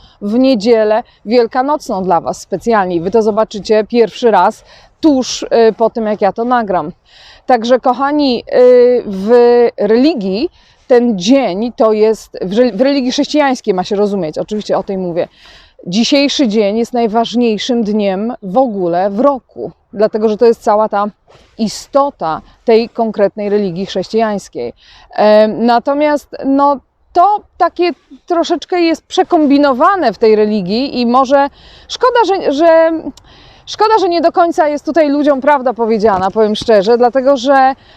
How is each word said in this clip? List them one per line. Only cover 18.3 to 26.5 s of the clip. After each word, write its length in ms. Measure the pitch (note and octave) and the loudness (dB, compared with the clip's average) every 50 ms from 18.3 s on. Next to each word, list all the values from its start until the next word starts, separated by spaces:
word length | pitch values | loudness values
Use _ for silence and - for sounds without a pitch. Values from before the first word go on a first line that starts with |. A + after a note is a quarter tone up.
| B3+ - - | -8 -10 -10
w 160 | F#3+ F3+ B3 | -4 -2 0
ogóle 520 | C#4 B3+ G#3 G3 F3+ E3+ E3+ F3 F#3 G#3 | 0 0 -2 -4 -4 -2 -2 -2 -2 -2
w 100 | G3+ G3+ | -2 0
roku, 520 | - C#4+ C#4+ B3 - _ _ - - F3+ E3 _ _ _ - | 0 0 0 -2 -8 _ _ -12 -12 -12 -14 _ _ _ -4
dlatego 360 | G3 G#3+ G#3 - A3 G#3+ A3+ | -2 -2 -2 0 -2 -2 -2
że 80 | G#3+ | 0
to 100 | G3+ A#3+ | 2 2
jest 160 | A#3 A#3 - - | 2 2 0 0
cała 260 | A#3 G#3 G#3 G#3+ G#3+ | -2 0 0 0 -2
ta 180 | - G3+ G#3 G#3 - _ _ _ _ _ _ _ _ - | -2 -4 -4 -4 -6 _ _ _ _ _ _ _ _ -6
istota 840 | A3+ G3+ - - - - - C#4 C#4 C#4+ - _ F3+ D#3+ D#3 G3 - - _ _ _ | -6 -6 -6 -10 -14 -4 -2 0 0 0 -4 _ -6 -6 -6 -6 -10 -16 _ _ _
tej 240 | - A3+ A3 A#3 G#3+ | 2 2 2 2 0
konkretnej 600 | - - A3+ A3 G3+ - A3+ - - - G#3 G#3 | -4 -4 -4 -4 -2 0 -2 -2 -2 -4 -4 -2
religii 380 | G3 G#3 G#3 F#3+ E3 F3 G3 | -2 -2 -2 -4 -4 -6 -8
chrześcijańskiej. 840 | - - F#3+ F3+ - - A3 A3+ G#3+ G#3 G3 - - - D#3 A#2+ A#2+ - _ _ _ - - - _ | -6 -6 -8 -6 -4 -2 -2 -2 -2 -4 -6 -10 -12 -12 -10 -10 -10 -12 _ _ _ -20 -20 -20 _
Em, 560 | - - G#3 G#3+ G#3+ G#3+ G#3+ A3 G3+ C#3+ A3+ | -4 0 2 4 4 4 4 2 0 -2 0
natomiast, 600 | A#3+ A#3 A#3 - D4 C#4 C#4+ D4+ D4+ D4 C#4+ - _ - - - | 0 0 0 0 -2 -2 0 0 0 -2 -2 -6 _ -14 -8 -4
no, 320 | C4+ | -2